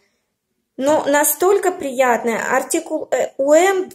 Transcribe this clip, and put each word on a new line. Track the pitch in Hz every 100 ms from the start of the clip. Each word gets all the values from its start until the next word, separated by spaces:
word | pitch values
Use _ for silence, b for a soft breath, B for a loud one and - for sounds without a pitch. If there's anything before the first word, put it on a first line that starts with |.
| b b b _ _ _ _ -
Но | 269 302 -
настолько | 294 294 - 359 403 370
приятное. | 359 277 247 254 226 233 214 - 254
Артикул, | - 339 - 311 -
э, | 254 - -
У | 277
М | 311 370 381 240